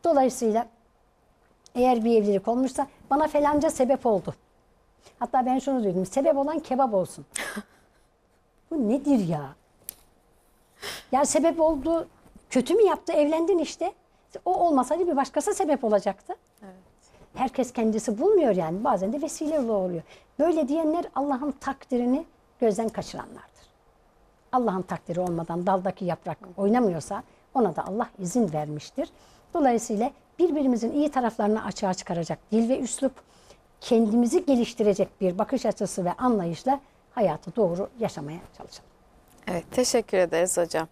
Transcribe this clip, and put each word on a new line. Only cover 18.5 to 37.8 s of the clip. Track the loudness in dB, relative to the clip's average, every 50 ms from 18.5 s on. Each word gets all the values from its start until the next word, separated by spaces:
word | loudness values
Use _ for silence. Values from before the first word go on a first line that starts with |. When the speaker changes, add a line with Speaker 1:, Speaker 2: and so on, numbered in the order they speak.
| 2
Speaker 1:
yani. | 2 0 -2 -4 -4 -2
Bazen | 0 0 0 0 -2 -4
de | -4
vesile | -6 -8 -8 -6 -6 -2 -2 -2
oluyor. | -2 0 -2 -2 -2 -4 -6 -8 -10 _ -20 -20 _ _ _ 0
Böyle | 0 2 2 0 0 0
diyenler | 0 0 0 0 0 -2 -4 -4 -6
Allah'ın | -4 -4 -2 -4 -4 -4 -6
takdirini | -8 -6 -8 -8 -8 -8 -8 _ -2 -2 0 0 0 -2 -4 -8 _ _ _ _ _ _
gözden | 0 0 2 0 -2 -4
kaçıranlardır. | -4 -6 -10 -10 -10 -12 -14 -14 -16 -20 -20 _ _ _ -20 _ _ _ _ _ _ _ _ _ _ _ _ _ _ _ _ _
Allah'ın | -2 0 0 2 0 -2
takdiri | -2 -4 -6 -8 _ -6 -4 -2
olmadan | -2 -2 -2 -4 -4 -4 -6 -2 0 2
daldaki | 0 2 0 -2 -4 -4 -4
yaprak | -4 -4 -4 _ -10 -10 _ -12 -18 -8 -2
oynamıyorsa | 0 2 4 4 2 2 0 -2 -6 -8 -10 -10 -10 _ _ _ _ _ _
ona | 0 2 2 0
da | -2 -6 -6
Allah | -4 -4 -4 -6 _ -10
izin | -8 -2 0 0 0 0 0
vermiştir. | -4 -4 -4 -8 -10 -12 -12 _ -8 -8 -8 _ _ -20 -20 -20 -20 _ _ -2
Dolayısıyla | 2 2 2 2 2 -2 -2 -2 -2 -2 -4 -6 _ _ _ _ 0
birbirimizin | 0 0 2 0 2 2 2 0 0 -2
iyi | 0 0 0 0
taraflarını | 0 0 -2 -2 -2 0 0 0 0 0 -2
açığa | -6 -6 -4 -2 -2 -2
çıkaracak | -4 -4 -6 -4 -4 -4 -4 -6 -8 _ _
dil | 0 0 2 2
ve | 0 -2
üslup, | -2 -6 -6 -2 -4 -4 -4 -6 -20 _ _ _ _ _ -20 _ _ _ _ _
kendimizi | -2 2 4 4 4 4 4 2 2 4 2 0 2
geliştirecek | 4 2 2 2 -2 -2 0 2 2 4 2 0 -2 -2 _
bir | -2 -2 0 0
bakış | -2 -2 -2 -2 0
açısı | -2 -2 -2 -4 -6 -4 -4 -2
ve | -4 -2
anlayışla | 0 0 2 2 2 0 -2 -6 -4 0 0 0 0 -2 _ _ _ _ _
hayatı | _ 0 0 0 0 -2 -8 -10 -2
doğru | 0 0 0 0 -2